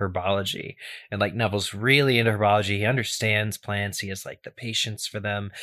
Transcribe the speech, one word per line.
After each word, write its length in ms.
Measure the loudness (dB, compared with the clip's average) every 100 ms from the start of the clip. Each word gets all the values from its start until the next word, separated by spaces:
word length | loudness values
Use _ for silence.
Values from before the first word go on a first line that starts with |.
herbology. 760 | -2 -2 0 0 -2 -6 -10 -12 -14 -16 -8
And, 100 | -2
like, 140 | -2 0
Neville's 400 | 0 0 -2 -2
really 420 | 4 4 6 4
into 140 | 4
herbology. 480 | 4 6 4 4 2
He 60 | 2
understands 760 | 0 -2 -2 0 2 0 -4
plants. 400 | -4 -2 -2 -4
He 100 | -8
has, 160 | -8 -10
like, 160 | -14
the 80 | -16
patience 560 | -12 -6 -2 -2 -4 -8
for 140 | -6
them. 320 | -4 -4 -4 -10